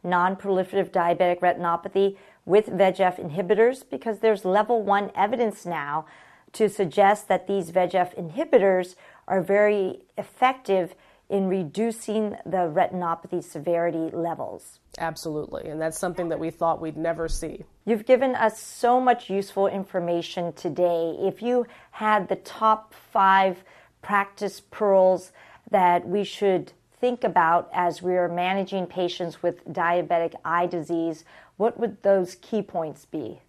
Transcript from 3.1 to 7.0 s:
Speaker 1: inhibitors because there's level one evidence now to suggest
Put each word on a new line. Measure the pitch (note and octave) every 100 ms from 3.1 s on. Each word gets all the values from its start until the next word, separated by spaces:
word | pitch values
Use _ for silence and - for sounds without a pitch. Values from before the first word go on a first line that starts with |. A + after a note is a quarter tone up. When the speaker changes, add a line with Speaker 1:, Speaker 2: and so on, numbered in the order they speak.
| -
Speaker 1:
inhibitors | F3 D#3 F3+ G#3 A#3 C4 -
because | - A#3 G#3+
there's | A3 G3+
level | F#3 G3 G#3+ A#3
one | G3+ G3+ G3+
evidence | - G#3 A#3 A3+ G3+
now | F3+ E3 C#3+ D3+ D#3 - - - _
to | - G#3+
suggest | G3+ F#3 G3+